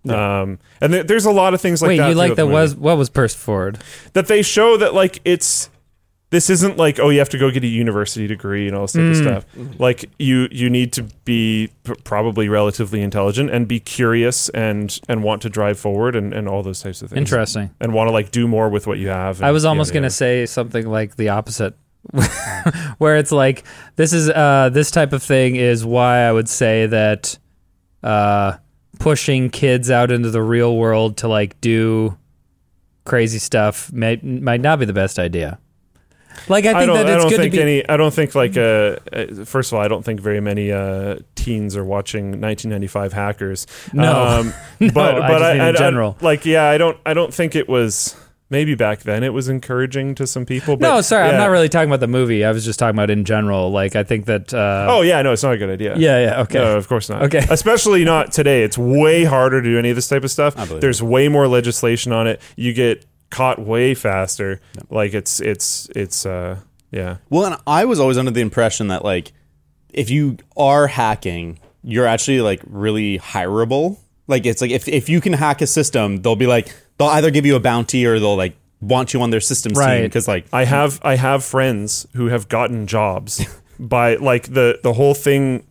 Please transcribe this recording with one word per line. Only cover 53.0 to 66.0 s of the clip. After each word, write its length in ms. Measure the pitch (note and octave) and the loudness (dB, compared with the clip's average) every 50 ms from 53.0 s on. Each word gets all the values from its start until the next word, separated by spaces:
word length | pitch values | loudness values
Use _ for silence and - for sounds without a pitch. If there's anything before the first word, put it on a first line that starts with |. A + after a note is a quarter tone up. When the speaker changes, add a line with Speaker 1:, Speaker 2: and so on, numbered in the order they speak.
| G#2 G#2 | 2 2
Speaker 3:
in 160 | G#2 G#2 G2+ | 2 0 0
general. 460 | F#2+ A2 G#2+ G#2+ G#2 G2 F#2+ F#2 F#2 | 0 0 0 0 0 0 0 0 0
Like, 240 | G2 G2 F#2+ F#2+ - | 0 0 -2 0 -2
I 80 | G#2+ G2+ | -2 -2
think 220 | - A#2+ G#2+ G2 | -2 -4 -4 -2
that, 280 | A#2 A2 G2+ - - C3+ | -2 -2 -2 -4 -6 -4
uh, 320 | A#2+ G#2 G2+ G2 G2 G2+ D3+ | -2 0 0 0 0 2 2
Speaker 2:
Oh, 120 | B3 G#3+ | 2 4
yeah, 200 | E3+ F3 F3 D3 C3+ | 4 4 2 2 2
no, 80 | C3+ A#2+ | 2 0
it's 80 | G#2+ - | 0 0
not 100 | C3+ A#2+ | -2 -2
a 40 | |
good 120 | G#2 G#2 F#2+ | -2 -4 -6
idea. 240 | F#2+ F#2+ G#2+ G#2 - | -6 -4 -6 -4 0
Speaker 3:
Yeah, 220 | E3 D#3+ D3+ C3 B2 | 2 2 4 4 4
yeah, 200 | B2 A2 A#2+ C3 | 2 2 2 0
okay. 180 | A#2+ - - C3 | -2 0 0 0
Speaker 2:
No, 180 | B2 A2 G#2+ | 2 2 0
of 100 | G#2+ G2 | 0 -2
course 220 | - B2 A2+ G#2 - | -2 -4 -4 -4 -6
not. 140 | G#2 G2+ - | -4 -2 -2
Speaker 3:
Okay. 160 | C#3+ D3+ D3+ | 0 2 0
<laughs> 60 | B2 - | 2 2
Speaker 2:
Especially 540 | D#3+ D3+ - G#3+ A#3 A3+ - G#3+ G3+ F#3 E3+ | 0 2 2 2 2 2 4 4 4 4 4
not 280 | D#3+ E3 D#3 C#3+ - | 4 2 2 0 0
today. 320 | - - C#3+ C#3+ C#3 B2 A2 | -2 0 2 4 4 4 2
It's 140 | G#2+ - | 0 -2
way 460 | B2 B2 B2 C3+ D3 D3+ D#3 D#3+ E3+ E3+ | -2 0 2 2 4 4 4 4 4 4
harder 380 | D#3 C#3 C3 C3 C3 B2+ C3 | 4 4 4 2 4 2 0
to 80 | A#2+ A#2 | 0 2
do 100 | A#2 A#2 | 0 2
any 100 | A#2 A#2+ | 2 0
of 60 | A#2+ | -2
this 120 | A#2+ A#2+ | -2 -2
type 160 | - C#3+ C#3 C3 | -2 -2 -2 -2
of 60 | C3 | -2
stuff. 260 | - - D3 D3 - | -2 0 0 0 0
Speaker 1:
I 80 | - G#2+ | -4 -8
believe 160 | E2 D#2+ D#2 | -8 -4 0
Speaker 2:
There's 200 | G#2 C3+ A#2+ - | 0 0 0 0
Speaker 1:
it. 40 | A#2 | 0
Speaker 2:
way 220 | A2+ A#2+ C3 C#3+ | 2 2 4 4
more 200 | D3 D3 C#3+ C#3 | 4 4 4 4
legislation 640 | C3 B2 B2 A#2+ A#2+ A#2 - - A#2 A#2 A2+ - B2 | 4 4 2 2 0 -4 0 0 0 0 0 -2 -2
on 160 | A#2 A2+ A2+ | 0 0 0
it. 120 | A2+ A2 - - - - | 0 -2 -4 -8 -20 -10
You 160 | - A#2 B2 A#2 | -6 -4 -4 0
get 320 | A#2+ B2 A#2 A2+ - - _ _ _ _ _ | 0 0 0 0 -2 -6 _ _ _ _ _
caught 280 | - - B2+ C3 B2 - | -4 -2 0 0 0 -2
way 360 | A2 G#2 A2 A#2 B2 C3 C3 | -4 -2 0 0 2 0 0
faster. 640 | B2 - G#2+ F#2+ F#2+ F#2+ F#2+ - - G2+ G2 F#2+ F2+ _ _ - | 0 -2 -2 -2 -2 -2 -4 -6 -6 -6 -8 -8 -10 _ _ -20
Speaker 1:
Yeah. 60 | G#2 - _ | -20 -16 _
Speaker 2:
Like, 220 | - G#2+ G#2 G2+ G2+ | -4 -2 -2 -2 -4
it's, 240 | G#2 F#2+ - - - | -6 -6 -6 -6 -4
it's, 500 | - A2 G2+ - - - - - - - - | -4 -4 -4 -4 -6 -6 -6 -8 -12 -10 -8
it's, 300 | G#2 | -8